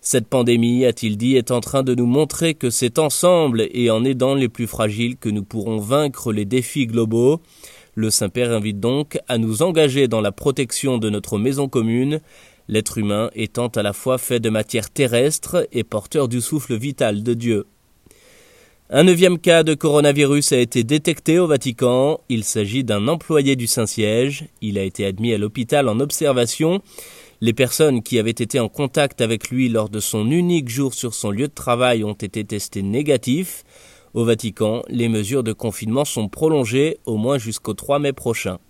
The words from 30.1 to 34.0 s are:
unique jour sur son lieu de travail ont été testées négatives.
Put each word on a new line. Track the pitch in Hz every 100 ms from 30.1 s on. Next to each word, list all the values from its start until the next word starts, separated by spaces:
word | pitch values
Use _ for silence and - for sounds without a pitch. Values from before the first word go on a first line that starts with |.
| 110 107
unique | 160 175 175 127
jour | 117 135
sur | - 123
son | - 107
lieu | 101 143
de |
travail | - - 120 123 120
ont | 107
été | 104 104 110
testées | 104 104 - -
négatives. | 98 113 147 135 120 135 185 - - - - -